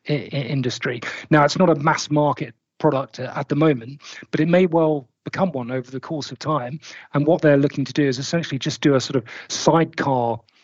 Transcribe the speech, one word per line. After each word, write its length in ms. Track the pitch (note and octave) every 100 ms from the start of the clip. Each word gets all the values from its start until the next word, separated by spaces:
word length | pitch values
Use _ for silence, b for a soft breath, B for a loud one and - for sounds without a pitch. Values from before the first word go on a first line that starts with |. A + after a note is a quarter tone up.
| -
i-, 40 |
i-, 40 | D3
industry. 840 | F#2 C#3+ C3+ C3+ B2 - C#3+ A#2+ B B -
Now, 140 | D3+
it's 120 | D3 -
not 140 | F3+
a 60 | D3+
mass 340 | D#3 - -
market 440 | D3 D3 C3 B2+ - _ -
product 420 | D#3 C3+ C3 -
a-, 180 | B2+ D3+
at 100 | C#3
the 80 | C#3+
moment, 440 | D#3+ B2+ A#2+ D3 B B -
but 80 | -
it 80 | D#3+
may 180 | F3 F#3
well 420 | E3 D#3+ D3 B2+ _
become 300 | - D3 F#3+
one 180 | C#3 A#2+
over 200 | B2+ B2
the 100 | C3
course 320 | - D#3 -
of 60 | C3
time. 400 | - D3+ B2 D#3 B B B
And 120 | C#3+ D3
what 140 | F3
they're 160 | D3+ C#3+
looking 280 | C#3+ -
to 80 | C3
do 140 | - C#3+
is 120 | B2+
essentially 400 | C3+ E3+ - C3+
just 220 | D3+ -
do 160 | D3 C3+
a 40 |
sort 160 | - C3
of 80 | B B B
sidecar 920 | - E3+ D#3+ D#3+ - C#3 B2+ A#2 A2 - b